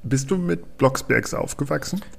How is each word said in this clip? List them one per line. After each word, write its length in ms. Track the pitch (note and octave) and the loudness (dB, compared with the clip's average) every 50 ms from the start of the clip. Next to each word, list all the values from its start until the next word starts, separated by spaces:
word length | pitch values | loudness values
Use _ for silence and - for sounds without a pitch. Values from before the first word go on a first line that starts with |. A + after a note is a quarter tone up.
bist 280 | - G#2+ C3+ C3+ C3+ - | -4 -2 0 0 0 0
du 60 | F#3+ | 0
mit 400 | F#3 F3 F3 E3+ E3+ - - - - | 0 0 0 -2 -2 -4 -8 2 4
Blocksbergs 560 | C3+ C3 C3 - - - A#2+ - - - - | 4 4 4 2 0 2 2 2 2 0 -2
aufgewachsen? 640 | - - - - - C#3+ C#3 D3+ D3 - - F3+ G3+ - - - | -2 -2 -2 -2 -2 -2 0 0 -2 -2 -4 -6 -6 -8 -10 -14